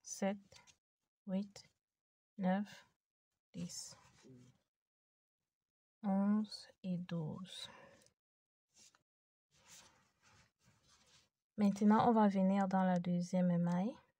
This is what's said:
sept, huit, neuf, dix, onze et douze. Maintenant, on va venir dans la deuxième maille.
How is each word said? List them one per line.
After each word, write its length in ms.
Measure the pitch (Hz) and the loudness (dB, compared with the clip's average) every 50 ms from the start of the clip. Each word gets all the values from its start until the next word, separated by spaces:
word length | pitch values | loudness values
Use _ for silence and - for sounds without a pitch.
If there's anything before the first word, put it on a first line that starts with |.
sept, 360 | _ - - - 208 190 202 202 - _ - - _ _ _ _ _ _ _ _ _ _ _ _ _ | _ -14 -8 -4 -4 -4 -4 -4 -10 _ -20 -20 _ _ _ _ _ _ _ _ _ _ _ _ _
huit, 380 | 202 185 190 208 202 - - - _ _ _ _ _ _ _ _ _ _ _ _ _ _ - | -4 -4 -4 -4 -6 -12 -20 -20 _ _ _ _ _ _ _ _ _ _ _ _ _ _ -4
neuf, 500 | 190 185 185 196 208 - - - - _ _ _ _ _ _ _ _ _ _ _ _ _ _ | 0 0 0 0 -2 -6 -10 -20 -20 _ _ _ _ _ _ _ _ _ _ _ _ _ _
dix, 420 | 175 175 170 - - - - - - - - _ - - - 131 123 123 123 _ _ _ _ _ _ _ _ _ _ _ _ _ _ _ _ _ _ _ _ _ _ _ _ _ _ _ _ _ _ - | -12 -10 -10 -10 -12 -14 -14 -18 -20 -20 -20 _ -20 -20 -20 -20 -20 -20 -20 _ _ _ _ _ _ _ _ _ _ _ _ _ _ _ _ _ _ _ _ _ _ _ _ _ _ _ _ _ _ -4
onze 680 | 202 190 196 202 202 208 214 214 208 - - - - - _ - | -2 0 2 2 2 2 0 0 -4 -8 -18 -18 -20 -20 _ -8
et 140 | 190 180 170 | -6 -6 -6
douze. 720 | 180 - 175 170 156 151 - 180 185 - - - - - - - - - - - - - _ _ _ _ _ _ _ _ _ _ _ _ _ _ - - _ _ _ _ _ _ _ _ _ _ _ _ _ _ _ - - - - - _ _ _ _ _ _ _ _ _ - - _ _ _ _ _ _ _ _ _ - _ _ _ _ - _ _ _ _ _ _ _ - | -4 -6 -6 -6 -6 -6 -8 -10 -12 -14 -14 -14 -16 -16 -18 -20 -20 -20 -20 -20 -20 -20 _ _ _ _ _ _ _ _ _ _ _ _ _ _ -20 -20 _ _ _ _ _ _ _ _ _ _ _ _ _ _ _ -20 -20 -20 -20 -20 _ _ _ _ _ _ _ _ _ -20 -20 _ _ _ _ _ _ _ _ _ -20 _ _ _ _ -20 _ _ _ _ _ _ _ 2
Maintenant, 520 | 208 202 196 - 220 208 214 226 - 247 | 2 2 2 4 4 4 6 6 4 4
on 20 | |
va 160 | 226 220 214 202 | 4 4 4 4
venir 400 | 190 196 190 190 196 202 196 190 | 4 2 2 2 2 2 0 2
dans 160 | 190 190 185 | 2 2 2
la 160 | 185 180 180 | 2 2 0
deuxième 560 | 175 180 175 175 175 175 - 185 180 180 175 170 | 0 0 -2 -2 -2 0 0 2 2 4 4 2
maille. 340 | 175 170 175 180 190 226 302 - _ _ _ | 2 2 0 0 -2 -4 -6 -10 _ _ _